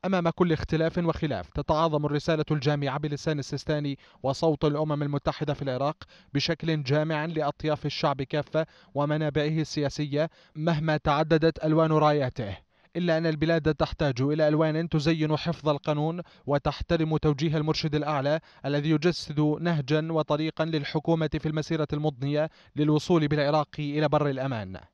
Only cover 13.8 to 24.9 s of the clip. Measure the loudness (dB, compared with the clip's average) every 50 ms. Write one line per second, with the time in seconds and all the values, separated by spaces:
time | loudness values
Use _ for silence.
13.8 | 0 -4 -2 -2 -2 0 0 0 0 0 2 2 4 4 4 4 2 2 2 -2
14.8 | -2 0 0 0 2 2 2 2 2 0 0 -2 -2 -4 -6 -2 0 -2 -2 0
15.8 | 0 -2 0 0 0 -2 -2 -6 -10 -14 -18 -14 _ -2 -2 0 0 -2 -4 -4
16.8 | -2 _ 0 2 2 2 0 2 2 2 2 2 0 0 0 0 0 0 0 0
17.8 | 0 -2 -2 -2 -2 0 -2 0 0 0 0 -2 _ -10 -20 -8 -4 -2 -2 0
18.8 | 2 2 0 2 2 2 0 0 -6 -6 -2 0 2 2 2 0 0 0 0 0
19.8 | 0 0 0 0 0 0 0 -2 0 0 0 0 0 -4 -2 -2 -2 0 0 -2
20.8 | -4 -2 -4 -4 0 2 0 2 2 -2 -2 -2 -4 -2 -2 -2 -2 -2 -2 -2
21.8 | -2 -2 -2 -2 -2 -2 -4 -2 -4 -2 0 0 -2 -2 _ _ -20 -14 _ 0
22.8 | 2 4 4 2 2 4 2 4 4 2 0 0 0 2 2 0 0 _ -6 -8
23.8 | -6 -4 -2 0 0 2 2 2 2 0 -2 -2 -4 -4 -4 -6 -6 -8 -12 -14
24.8 | -16 _